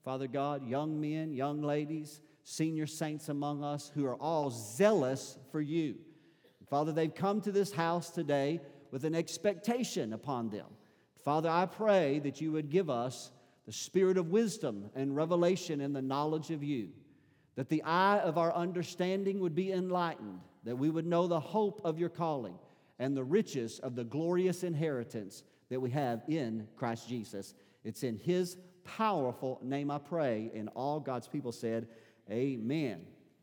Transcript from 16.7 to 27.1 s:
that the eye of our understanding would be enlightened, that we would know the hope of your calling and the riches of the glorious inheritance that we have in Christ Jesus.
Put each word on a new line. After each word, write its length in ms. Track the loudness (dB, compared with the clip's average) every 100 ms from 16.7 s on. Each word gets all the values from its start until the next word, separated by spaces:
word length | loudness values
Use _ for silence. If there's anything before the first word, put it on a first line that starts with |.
| -2 -4 -10 -20 _ _ _ _ -8
that 120 | 0
the 140 | 0
eye 380 | 4 6 6 6
of 180 | 4 2
our 160 | 2
understanding 840 | 2 0 -2 -4 -2 0 0 0 0
would 160 | 0 0
be 160 | 0
enlightened, 680 | 0 0 2 0 -2 -10 -12 -16 -14 -6
that 100 | 0
we 120 | 2
would 200 | 2 2
know 180 | 4 4
the 140 | 2
hope 420 | 2 0 0 0
of 140 | -2 0
your 120 | -2
calling 440 | 0 -2 -2 -6 -10 -20 -20 _ -4
and 180 | -2 0
the 60 |
riches 560 | 4 2 4 -2 -4 -4
of 160 | -6 -4
the 80 |
glorious 600 | -4 -2 2 2 2 2
inheritance 760 | -2 0 0 -2 -4 -8 -8 -14 -20 _ _
that 100 | -2
we 100 | 0
have 320 | 0 0 -2 -2
in 400 | -2 0 -4 -8 -4
Christ 340 | -4 -4
Jesus. 460 | -6